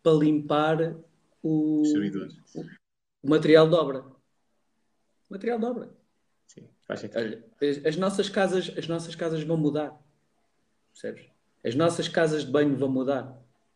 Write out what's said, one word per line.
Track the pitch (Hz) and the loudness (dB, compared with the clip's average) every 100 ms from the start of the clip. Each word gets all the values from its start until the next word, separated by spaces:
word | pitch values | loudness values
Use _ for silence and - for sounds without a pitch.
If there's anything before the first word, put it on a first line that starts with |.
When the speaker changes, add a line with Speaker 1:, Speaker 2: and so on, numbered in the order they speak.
Speaker 1:
para | 165 | 4
limpar | 156 151 147 147 151 156 160 165 160 - _ _ _ | 4 4 2 0 0 2 0 -2 -6 -18 _ _ _
o, | 160 156 151 151 | -2 0 0 2
Speaker 2:
Os | 151 | 2
servidores. | 147 101 196 - - _ | 0 -2 -6 -10 -16 _
Speaker 1:
o, | - - - _ _ _ _ | -16 -16 -18 _ _ _ _
o | 135 | 0
material | 156 151 156 160 | 2 8 8 8
de | |
obra. | 170 139 131 | 4 0 -4
O | - - _ _ _ _ _ _ _ _ _ _ - | -12 -20 _ _ _ _ _ _ _ _ _ _ -16
material | 190 220 233 | -8 -4 -2
de | |
obra. | 240 233 - - _ _ _ _ _ - - _ - | -4 -6 -10 -18 _ _ _ _ _ -20 -20 _ -10
Speaker 2:
Faz | 104 | -8
sentido. | 110 113 | -6 -6
Speaker 1:
Olha, | 110 - - - | -6 -8 -14 -4
as, | 143 143 156 | -2 0 -2
as | 160 | -2
nossas | 190 196 196 | -2 -2 -2
casas, | 208 185 180 175 - | 0 0 0 -4 -8
as | 160 | -6
nossas | 165 165 | -6 -8
casas | - 170 160 | -8 -6 -4
vão | 151 165 | -2 0
mudar. | 147 147 143 - _ _ _ _ _ _ _ _ _ | 0 -2 -6 -10 _ _ _ _ _ _ _ _ _
Percebes? | - 110 110 - _ _ _ | -14 -14 -12 -18 _ _ _
As | 123 | -4
nossas | 131 165 170 156 | 0 0 0 -2
casas | 180 160 151 | 0 0 0
de | 127 | 0
banho | 147 147 127 | 2 2 2
vão | 135 | 0
mudar. | 131 131 131 123 - _ _ _ | 0 -2 -4 -6 -16 _ _ _